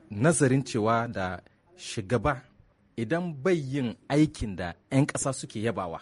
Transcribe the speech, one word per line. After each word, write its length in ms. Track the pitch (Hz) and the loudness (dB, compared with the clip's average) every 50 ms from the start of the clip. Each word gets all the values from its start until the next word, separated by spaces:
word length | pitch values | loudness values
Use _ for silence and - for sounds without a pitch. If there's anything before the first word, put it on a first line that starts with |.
| _ - | _ -10
nazarin 540 | 107 101 117 160 170 - 151 131 135 139 139 | -4 2 4 4 4 6 4 4 4 4 2
cewa 420 | - - 117 104 110 113 117 117 120 | 0 -2 0 2 2 2 2 0 -2
da 300 | 110 101 95 90 92 87 - _ _ _ _ _ _ | -4 -4 -4 -4 -6 -8 -12 _ _ _ _ _ _
shugaba 680 | - - - - - 101 92 123 120 101 147 143 131 - _ _ _ _ _ _ _ _ _ _ | -18 -14 -12 -8 -8 -4 0 0 2 2 0 -2 -2 -6 _ _ _ _ _ _ _ _ _ _
idan 360 | - 117 110 - 170 180 175 160 | -6 -4 -2 -2 -2 -2 -4 -6
bai 200 | 135 131 185 185 | -2 0 2 2
yin 400 | 170 143 131 131 143 131 117 98 - _ - | 2 0 -2 -2 -2 -2 -2 -4 -6 _ 0
aikin 480 | 131 147 156 151 - - 131 110 95 | 4 4 4 4 2 -2 -6 -6 -6
da 180 | 85 92 85 82 _ _ - | -6 -6 -8 -8 _ _ 0
'yan 160 | - 135 143 | 2 4 4
ƙasa 260 | - - - - 143 127 | 2 0 -2 -2 -4 -4
suke 300 | - - 131 - 113 104 | -4 -8 -10 -6 -4 -2
yabawa, 380 | 117 104 95 95 87 82 76 | -2 -2 -2 -4 -6 -6 -8